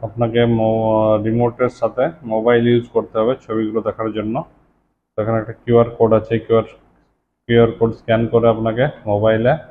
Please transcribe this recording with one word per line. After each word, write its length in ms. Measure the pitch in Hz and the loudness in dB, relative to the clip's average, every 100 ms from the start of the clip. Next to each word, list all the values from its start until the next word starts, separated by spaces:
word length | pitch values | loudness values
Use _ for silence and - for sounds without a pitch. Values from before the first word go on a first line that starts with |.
| 110 | -12
আপনাকে 340 | 117 117 117 117 113 | -4 -2 2 2 2
মো-, 580 | 110 113 110 110 110 107 | 0 0 0 0 2 0
রিমোটের 480 | 107 113 120 117 127 - | 0 0 -2 -2 -4 -2
সাথে 240 | 113 - 143 165 120 | -6 -2 -4 -4 -6
mobile 320 | 110 113 120 117 | -2 2 2 2
use 160 | 120 120 | 0 0
করতে 200 | - 110 113 | -6 -4 -2
হবে 120 | 110 131 | -2 -2
ছবিগুলো 360 | - 110 110 110 104 | -6 -6 -4 -4 -6
দেখার 200 | 98 110 107 | -6 -6 -6
জন্য। 180 | 104 123 175 _ _ _ _ _ _ | -6 -8 -10 _ _ _ _ _ _
তো 40 | - | -8
এখানে 140 | 107 113 | -2 -2
একটা 120 | 110 113 | -4 -12
QR 260 | - 120 117 - | 2 2 2 2
code 120 | 113 110 | 2 2
আছে, 160 | 107 117 | 0 -6
QR, 220 | - 113 110 - _ _ _ _ _ _ | 0 0 0 -12 _ _ _ _ _ _
QR 260 | - 117 117 113 | 0 4 4 2
code 120 | 113 113 | -4 -4
scan 220 | - 113 117 | -2 0 2
করে 140 | 117 117 | 2 2
আপনাকে 300 | 110 113 113 143 - 107 | 0 -2 -2 -4 -4 -4
মোবাইলে 420 | 104 110 110 117 160 - | 0 2 2 0 -2 -6